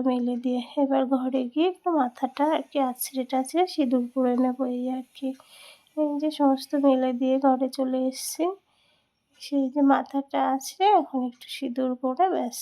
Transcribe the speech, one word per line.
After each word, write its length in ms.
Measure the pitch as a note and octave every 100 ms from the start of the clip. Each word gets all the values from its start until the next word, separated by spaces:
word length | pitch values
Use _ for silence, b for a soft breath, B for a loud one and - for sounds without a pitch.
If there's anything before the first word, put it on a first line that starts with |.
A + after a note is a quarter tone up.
মেলে 300 | B3+ B3 A#3+ A#3+
দিয়ে 180 | B3 B3 B3 -
এবার 260 | C#4 C4+ C4
ঘরে 340 | C4+ B3+ C4 B3
গিয়ে 200 | D4+ F4+
একটু 200 | F#4 F4+
মাথাটা 520 | D#4+ B3 - C4 - D4
আর 120 | D#4 -
কি 100 | C#4+
আছড়ে 420 | C4 B3 - C4
টাছড়ে 400 | B3+ C4 C4 E4 F4+
সিঁদুর 360 | - C4 B3 A#3+
পরে 260 | C4 B3+ B3
নেবো 260 | B3+ B3+ B3+
এই 160 | B3 B3+
আর 160 | C4 C4
কি। 160 | - C4+ C4 B B B B _ D4+
এই 140 | D4+ D4
যে 120 | D4+
সমস্ত 380 | D4+ C#4+ C4+ C4+ C#4+
মেলে 280 | C#4 C4 C4
দিয়ে 220 | B3 C4 C4+
ঘরে 300 | C4+ B3+ C4
চলে 300 | C4+ C4 C4
এসেছি, 400 | C4 C4 - - E4+ G4 _ _ _ _ _ _ _ _
সেই 240 | - C#4+ C4+
যে 120 | D4 C#4
মাথাটা 520 | C4 C4 C#4 C#4 C#4 C4+
আছড়ে 380 | C4+ - - G4
এখন 260 | G4 C#4+ C4
একটু 220 | B3 A#3+ -
সিঁদুর 440 | - C4+ A#3+ C4 B3+
পরে 300 | C4 C4 F#4
ব্যাস 300 | - B3 -